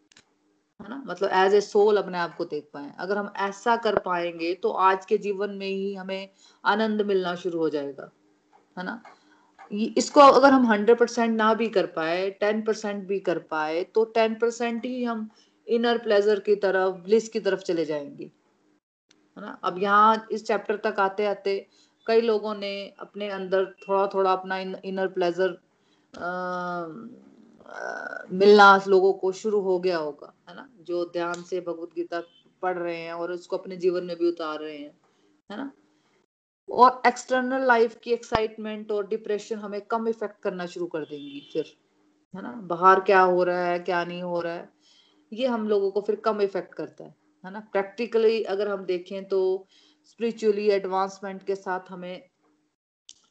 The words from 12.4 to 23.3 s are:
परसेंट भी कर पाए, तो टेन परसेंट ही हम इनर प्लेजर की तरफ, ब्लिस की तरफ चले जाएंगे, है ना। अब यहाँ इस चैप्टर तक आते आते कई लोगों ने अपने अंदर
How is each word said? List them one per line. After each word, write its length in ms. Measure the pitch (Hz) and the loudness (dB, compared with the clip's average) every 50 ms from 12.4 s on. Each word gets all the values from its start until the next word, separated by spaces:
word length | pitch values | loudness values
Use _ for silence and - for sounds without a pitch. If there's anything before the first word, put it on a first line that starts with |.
| 208 202 214 220 | -2 -2 0 0
परसेंट 460 | 214 220 214 214 - 208 202 202 190 180 | 0 -2 -2 -2 -4 -8 -8 -6 -6 -6
भी 120 | 202 190 | -6 -4
कर 200 | 190 190 165 160 | -2 -2 -4 -4
पाए, 440 | - - 160 156 156 156 160 165 190 | -4 -6 -4 -4 -2 -2 -2 -4 -4
तो 220 | - - 220 226 | -2 0 0 0
टेन 300 | 220 220 226 220 220 220 | 0 2 2 2 0 0
परसेंट 500 | 220 240 233 233 - 240 240 233 226 226 | 0 -2 -2 -2 -2 -4 -4 -4 -4 -6
ही 180 | 254 254 254 247 | -6 -6 -4 -4
हम 260 | 240 233 220 220 214 - _ _ _ _ _ _ - | -4 -4 -6 -8 -10 -14 _ _ _ _ _ _ -2
इनर 300 | 220 233 233 240 233 226 | -2 0 2 2 0 0
प्लेजर 420 | 233 220 208 202 202 208 214 196 | 0 2 2 4 4 4 2 2
की 160 | 196 214 208 | 2 0 0
तरफ, 380 | 202 202 190 185 190 185 190 180 | 2 2 2 2 2 0 0 -2
ब्लिस 360 | 175 170 185 214 226 220 220 | -4 -2 2 2 2 2 2
की 100 | - 220 | -4 -4
तरफ 200 | 185 196 185 180 | -2 -2 -2 -2
चले 260 | - - 180 165 160 | -2 -2 -2 -2 -2
जाएंगे, 380 | 147 156 147 143 139 - - - 151 - _ _ _ _ _ _ _ _ _ _ _ _ _ _ _ _ _ _ _ - - | -2 -4 -6 -6 -8 -12 -14 -16 -16 -18 _ _ _ _ _ _ _ _ _ _ _ _ _ _ _ _ _ _ _ -18 -16
है 40 | |
ना। 180 | 196 214 - - - | -14 -14 -12 -8 -6
अब 200 | 185 175 180 196 | -6 -4 -2 0
यहाँ 440 | 202 202 208 214 220 220 220 220 - | 4 6 6 8 6 6 4 0 -6
इस 140 | - 220 214 | -8 -6 -2
चैप्टर 320 | - 220 202 202 - 214 202 | -2 -2 -2 -2 -4 -4 -2
तक 220 | - 220 202 214 | -2 -2 0 0
आते 260 | 196 190 190 - 208 | 0 0 0 0 -2
आते 420 | 208 196 196 - 196 196 196 - - _ _ _ _ _ _ _ | -2 -2 -2 -4 -4 -4 -4 -6 -10 _ _ _ _ _ _ _
कई 160 | - 226 226 | 0 2 2
लोगों 340 | 233 233 214 202 202 214 214 | 4 2 2 0 -2 -4 -8
ने 380 | 202 202 202 196 202 202 - - - | -8 -8 -10 -10 -10 -12 -14 -16 -18
अपने 300 | - - - 202 208 | -18 -16 -12 -10 -10
अंदर 360 | 208 | -8